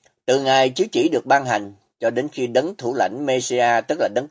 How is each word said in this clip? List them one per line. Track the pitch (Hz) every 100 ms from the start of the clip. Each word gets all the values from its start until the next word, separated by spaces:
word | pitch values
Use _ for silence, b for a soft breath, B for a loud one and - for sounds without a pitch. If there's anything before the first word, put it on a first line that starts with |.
| _ _ -
Từ | 131
ngày | 135 135 131
chiếu | 131 180
chỉ | 131 151
được | 147 131
ban | 139 131
hành | 107 101 101 _ _
cho | 117
đến | 120 143
khi | - 123
đấng | 120 151 202
thủ | 120
lãnh | 131 95 113 143
Messiah, | 131 123 123 120 117 110
tức | 156
là | 104
đấng | 101 151